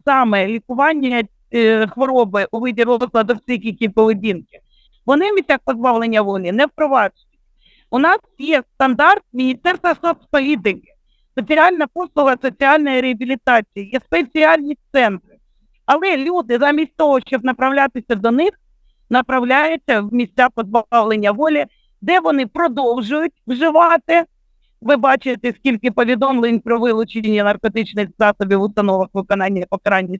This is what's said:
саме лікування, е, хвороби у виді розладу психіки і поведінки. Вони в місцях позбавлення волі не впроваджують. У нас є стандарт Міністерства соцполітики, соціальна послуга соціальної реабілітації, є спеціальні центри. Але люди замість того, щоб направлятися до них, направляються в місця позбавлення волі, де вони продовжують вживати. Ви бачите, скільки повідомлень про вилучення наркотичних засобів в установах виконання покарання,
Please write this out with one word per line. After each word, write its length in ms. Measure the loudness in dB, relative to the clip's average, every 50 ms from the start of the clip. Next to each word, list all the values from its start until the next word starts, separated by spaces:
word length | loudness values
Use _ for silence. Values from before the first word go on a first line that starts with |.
| -2
саме 420 | 0 2 2 2 2 2 0 0 -2
лікування, 760 | -4 -6 -8 -8 -4 0 0 0 0 0 -2 -2 -2 -2 -4 -6 _ _ _ _ -2
е, 340 | 2 2 4 4 2 0 -2
хвороби 600 | -2 -4 -2 0 2 2 2 2 0 -4 -4 -2
у 80 | -6 -6
виді 240 | -4 -4 -2 -2 0
розладу 540 | 0 0 -2 -2 -2 0 -2 0 0 -2 -4
психіки 480 | _ -6 -6 -4 -4 -8 -8 -4 -6
і 40 | -2
поведінки. 720 | 2 2 2 2 2 0 -2 -4 -6 -6 -8 _ _ -20 _ _ _ _ _ _ _ _ -2
Вони 260 | 0 0 2 2 0
в 40 | 0
місцях 240 | -2 0 0 -2 -2 0
позбавлення 560 | -4 -6 -2 0 0 0 0 0 0 0 0
волі 300 | 0 0 -2 -4 -4 -4
не 140 | 0 0 0
впроваджують. 760 | 0 0 -2 -2 0 2 0 0 0 _ _ _ _ _ _ _ _ _ _ _ _ _ _ _ -4
У 100 | -2 2
нас 200 | 2 2 2 0 _ _ _ -12
є 240 | -4 0 0 0 -2 _ _
стандарт 480 | 0 0 0 2 2 4 4 4 2 _ _ -6
Міністерства 600 | -2 -2 -2 -2 -2 -2 -2 -2 0 -2 -2 -2 -2 -2
соцполітики, 920 | -4 -4 -4 _ -2 -2 -2 0 0 -2 0 -2 -4 -4 -4 _ _ _ _ _ _ _ _ _ _ -8 -8
соціальна 500 | -4 0 2 4 4 4 4 0 -4 -4 -4
послуга 420 | -8 -8 -6 -2 0 2 2 0 0
соціальної 600 | -4 -6 -4 0 2 2 2 2 2 0 0 0
реабілітації, 880 | 0 -2 -4 -4 -4 -6 -6 -4 0 2 2 2 0 _ -12 -14 -12 -6 -6
є 60 | -6 -6
спеціальні 720 | -2 -2 -2 -2 -2 0 2 4 4 4 2 0 -4 -10 -10 _ _ 0
центри. 440 | 0 2 0 0 -4 _ _ _ _ _ _ _ _ _ _ _ _ -2
Але 320 | 0 0 0 2 0 -2 -2
люди 400 | -2 -2 -2 -2 -2 -2 0 0
замість 380 | 2 2 0 0 -2 -4 _ -2
того, 220 | 0 2 2 0
щоб 260 | 0 -2 -6 -4 -2
направлятися 680 | -2 -2 0 -2 0 2 0 0 0 -2 -8 -6 -6 -6
до 160 | -2 0 0
них, 180 | 0 2 0 -2 -2 _ _ _ _ _ _ _ _ _ _ -2
направляються 920 | -2 -2 0 0 -2 -2 0 0 0 2 2 0 -2 -4 -2 -2 -2 -2
в 120 | -2 -2 -2
місця 360 | -2 -4 -2 0 0 0 0
позбавлення 840 | 0 -4 -8 -2 -2 -2 -2 2 0 0 2 2 0 0 0 0
волі, 340 | 0 0 0 0 0 0 -2 -4 _ _ _ _ _ -10
де 180 | -2 0 0 2
вони 280 | 2 2 0 0 -2 -4
продовжують 840 | -4 -2 -2 -2 -2 -2 -2 -2 -2 -2 -4 -4 -2 -2 -2 -4 _ _ -8 -8
вживати. 760 | -4 0 0 2 4 4 4 4 2 0 0 2 0 0 0 -2 _ _ _ _ _ _ _ _ _ _
Ви 140 | 0 2 2
бачите, 580 | 2 4 2 0 0 0 -4 -6 -4 -4 -6 -6 _
скільки 320 | -2 -2 -2 0 -2 -2
повідомлень 680 | 0 0 0 0 0 0 0 0 0 0 0 0 0 -2
про 200 | -2 -2 -2 0
вилучення 640 | 0 0 0 -2 -2 -4 -6 -6 -2 0 0 0 2
наркотичних 680 | 0 0 -2 -2 -4 -4 -4 -6 -4 -4 -6 -6 -6 -2 0
засобів 400 | 0 0 0 0 -2 -2 0 0
в 20 |
установах 460 | 0 -2 0 0 0 0 2 0 -2 -2 -4
виконання 520 | -6 -4 -2 -2 -2 -2 -2 -2 -4 -4 -6
покарання, 480 | -6 -4 -2 -2 -2 -2 -2 -4 -10 -10